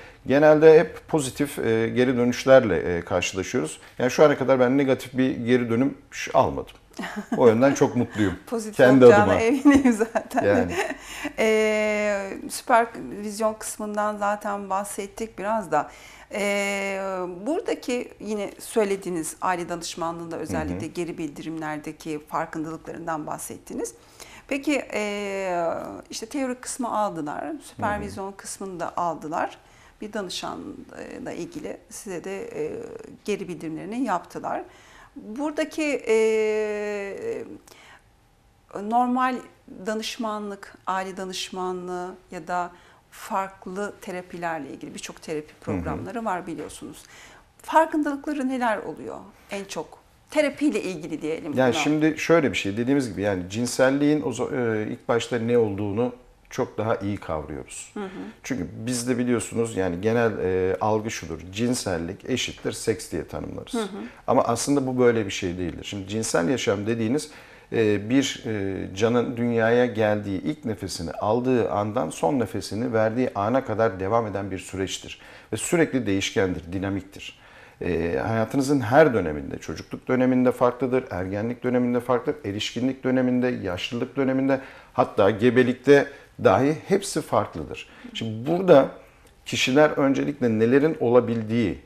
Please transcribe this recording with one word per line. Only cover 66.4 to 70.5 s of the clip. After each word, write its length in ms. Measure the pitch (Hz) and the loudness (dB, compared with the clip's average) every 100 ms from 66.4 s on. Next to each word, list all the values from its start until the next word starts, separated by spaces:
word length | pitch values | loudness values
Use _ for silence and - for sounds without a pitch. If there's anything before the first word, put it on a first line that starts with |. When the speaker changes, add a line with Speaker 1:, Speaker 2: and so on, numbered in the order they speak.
| - | 0
Speaker 1:
yaşam 380 | 120 120 101 104 | 0 0 -2 -2
dediğiniz, 440 | 117 110 147 - - - - - | -2 0 -2 -4 -16 -20 -20 -6
e, 380 | 113 107 101 104 | 0 2 2 2
bir, 340 | 135 131 - 123 | 2 2 -4 -6
e, 480 | 107 98 92 90 92 | -4 -4 -6 -8 0
canın 400 | 110 120 117 117 | 2 2 0 -2
dünyaya 500 | 120 117 113 120 123 | 0 2 4 4 2
geldiği, 560 | 107 107 104 101 95 | 2 2 2 -2 -4
ilk 220 | - | -4